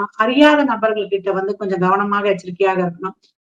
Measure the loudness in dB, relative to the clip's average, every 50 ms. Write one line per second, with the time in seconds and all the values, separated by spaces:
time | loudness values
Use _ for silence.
0 | -2 -2 -2 -2 -2 0 4 4 6 6 6 4 2 0 -2 -2 -2 -2 -2 -2
1 | -4 -4 -4 -4 -2 -2 -2 -2 -2 -4 -6 -6 -6 -4 -2 0 0 2 2 2
2 | 0 0 -2 0 0 0 -2 -2 -4 -8 -4 0 0 0 2 0 -2 -2 -4 -6
3 | -10 -10 -12 _ _ _ _ _ _